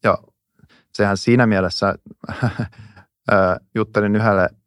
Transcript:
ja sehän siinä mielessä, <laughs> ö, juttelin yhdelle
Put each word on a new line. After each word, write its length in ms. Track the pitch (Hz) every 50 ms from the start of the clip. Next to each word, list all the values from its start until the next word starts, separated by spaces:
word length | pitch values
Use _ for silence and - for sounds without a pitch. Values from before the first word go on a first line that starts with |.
| -
ja 140 | 110 90 - - _ _ _ _ _ _ _ _ _ _ _ _ _ _
sehän 240 | - 104 101 101 95
siinä 300 | - - 117 123 123 113
mielessä, 480 | 107 95 92 85 - - - 98 - - _ - - _ - -
<laughs> 1000 | - - - - - - 120 - - - - - _ - _ _ _ _ _ -
ö, 40 | 104 101 95 90 92 - _ _ _
juttelin 400 | 117 110 - - 107 104 104 104
yhdelle 340 | 104 110 113 101 95 90 - - _ _